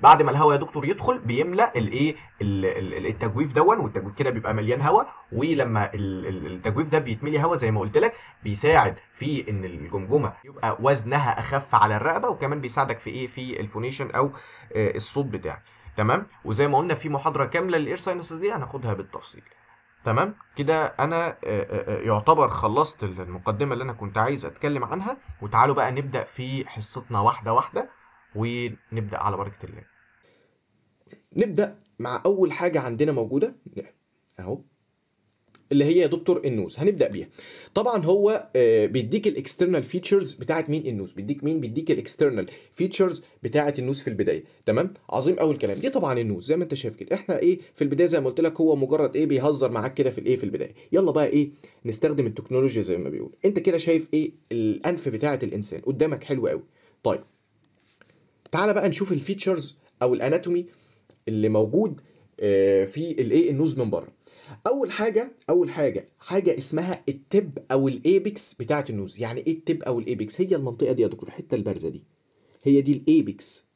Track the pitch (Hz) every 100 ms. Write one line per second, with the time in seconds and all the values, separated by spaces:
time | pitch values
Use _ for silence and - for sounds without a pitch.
0 | - 165 147 143 151 143 - 151 139 -
1 | - 254 113 120 165 185 233 123 104 127
2 | 151 147 - - 104 98 95 - 92 -
3 | - 107 113 110 147 - 170 220 117 104
4 | 95 - 131 113 110 110 107 123 147 208
5 | 277 - - 113 151 147 120 110 98 104
6 | 98 92 95 95 73 92 110 107 156 156
7 | 127 107 147 151 165 170 113 107 101 -
8 | 466 - - - - 101 147 160 104 -
9 | - - 151 143 - 101 92 87 76 101
10 | 95 143 110 - - - 110 104 127 135
11 | 110 139 131 - 113 139 - 113 104 107
12 | 143 165 247 - 139 147 127 147 131 113
13 | - 127 127 - 127 - 104 107 123 135
14 | 135 - 143 - - - - - 104 -
15 | - 143 135 - - - _ _ - -
16 | 104 160 208 - - 104 143 143 175 151
17 | 156 139 160 143 135 170 185 165 147 180
18 | - 180 165 160 202 160 127 135 120 95
19 | 95 - - - - _ _ _ _ _
20 | 123 107 196 - - - 143 160 151 -
21 | 147 165 165 - - 101 98 104 - 104
22 | 110 107 107 160 127 110 107 120 156 -
23 | 101 92 90 90 110 101 143 123 131 117
24 | 101 107 120 143 - - 147 143 117 170
25 | 208 269 - - 107 113 135 139 117 127
26 | 139 120 - - 127 135 135 110 107 131
27 | - 110 107 - 110 117 - - 262 -
28 | _ _ _ 104 117 120 120 107 - 113
29 | 104 - 104 95 101 - - - - _
30 | _ _ _ _ _ _ _ _ _ _
31 | _ - _ - 208 170 208 - _ -
32 | 120 127 180 196 170 143 175 151 127 117
33 | 151 135 113 135 233 - - - - _
34 | _ _ _ - 90 135 - _ _ _
35 | _ _ _ _ _ - - 143 143 175
36 | 165 170 180 180 143 113 87 - 180 185
37 | 127 95 76 - - - - - 233 220
38 | 160 196 202 220 - 127 117 113 107 127
39 | 113 208 214 143 139 - 185 170 127 180
40 | - 196 160 - 123 160 311 151 - 110
41 | 95 - 104 143 147 160 120 120 160 127
42 | - - 147 113 90 - - - 185 196
43 | 185 156 - _ 117 147 147 143 127 135
44 | - 101 101 78 - _ - 110 185 -
45 | - 110 139 - 156 143 101 98 269 269
46 | 160 123 113 92 107 165 170 135 117 -
47 | - 196 - 160 170 180 - - 143 139
48 | 175 165 131 127 165 160 160 143 131 156
49 | 139 - 156 135 143 143 127 113 123 139
50 | 131 107 - 127 101 - - - - 180
51 | 185 156 147 147 143 - - _ 120 110
52 | 156 143 117 107 - 127 135 113 95 87
53 | 71 73 - - 196 196 175 170 170 160
54 | 160 156 151 - - 117 110 104 170 175
55 | 143 110 147 139 113 104 104 82 - 135
56 | 156 143 - 135 107 80 - _ _ _
57 | 113 87 - _ _ _ _ _ _ _
58 | _ _ _ _ - 165 208 202 185 -
59 | 196 170 160 196 196 175 139 - _ -
60 | 127 123 - 165 175 175 175 _ _ _
61 | _ _ - 110 110 107 107 151 214 143
62 | _ _ _ - 101 98 98 98 98 -
63 | 165 151 117 151 170 139 156 131 113 90
64 | - _ _ _ - - 214 277 233 -
65 | 214 208 262 - - 175 160 170 139 -
66 | - _ - 185 175 160 - 156 180 175
67 | - 139 - 196 180 - - 135 135 123
68 | 151 190 208 202 - - 117 147 135 107
69 | 92 98 113 120 160 160 - 156 - 120
70 | 113 113 104 - 190 170 131 117 117 127
71 | 107 107 - - - 123 104 87 80 -
72 | _ _ _ _ _ _ 143 139 135 135
73 | 156 160 123 98 - - _